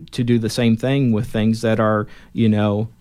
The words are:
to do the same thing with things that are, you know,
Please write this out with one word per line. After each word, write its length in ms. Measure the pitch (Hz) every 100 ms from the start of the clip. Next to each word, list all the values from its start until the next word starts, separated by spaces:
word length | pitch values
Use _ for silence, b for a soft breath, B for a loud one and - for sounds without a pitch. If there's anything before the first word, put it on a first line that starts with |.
| -
to 140 | -
do 160 | 120 120
the 100 | 110
same 260 | - 120 113
thing 360 | 127 139 127
with 160 | 107 -
things 320 | 113 110 110
that 180 | 117 110
are, 300 | 110 107 104 B B
you 160 | - 113
know, 400 | 107 104 104 110 -